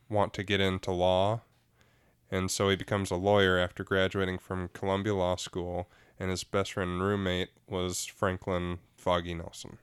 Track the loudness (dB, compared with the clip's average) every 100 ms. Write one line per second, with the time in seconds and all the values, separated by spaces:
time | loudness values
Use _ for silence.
0 | -4 0 0 -2 0 2 2 0 -2 2
1 | 4 4 4 0 -6 _ _ _ _ _
2 | _ _ _ -2 -2 2 2 2 0 -2
3 | 0 0 4 6 6 4 0 -4 -2 2
4 | 2 0 -2 -4 -6 -6 -6 -6 -2 0
5 | 0 0 0 -2 -4 -6 -6 -6 -8 _
6 | _ -8 -4 -4 -4 -2 -2 -2 -2 0
7 | 0 0 0 0 -2 _ -8 -4 -2 -4
8 | -8 -2 -2 -2 -2 -2 -2 -6 -10 _
9 | -2 0 -2 -8 -10 -14 -16 -18